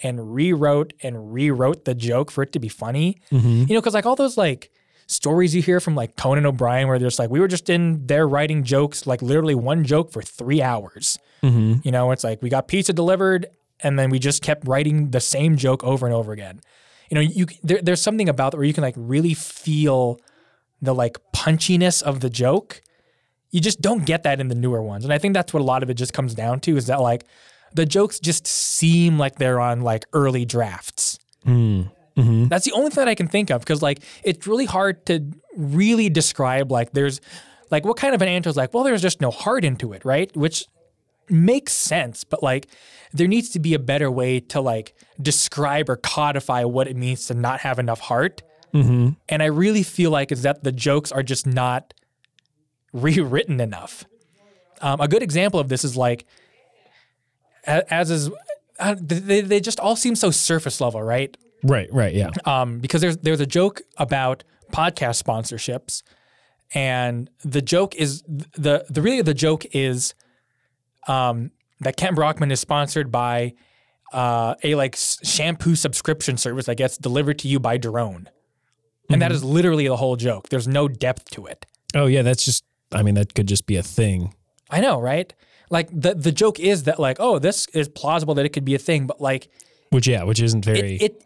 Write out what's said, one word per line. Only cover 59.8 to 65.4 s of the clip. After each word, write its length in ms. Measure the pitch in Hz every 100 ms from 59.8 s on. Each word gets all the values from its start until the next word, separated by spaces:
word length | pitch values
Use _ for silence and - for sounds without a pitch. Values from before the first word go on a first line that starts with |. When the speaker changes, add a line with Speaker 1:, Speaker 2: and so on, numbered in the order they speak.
| 202 226
Speaker 1:
seem 200 | 240 233
so 160 | 196
surface 480 | - - 165 143 -
level, 200 | 123 110
right? 340 | 113 123 135 - _ _
Speaker 2:
Right, 280 | 135 127 -
right, 220 | 131 101
yeah. 180 | 92 92 175 156
Speaker 1:
Um, 340 | 131 123 117
because 220 | 127 160
there's, 160 | 175 160
there's 240 | 156 156
a 40 | 139
joke 360 | 175 196 - - -
about 460 | 135 139 127 131 - _ _
podcast 520 | - 170 - 123 117
sponsorships, 800 | - 113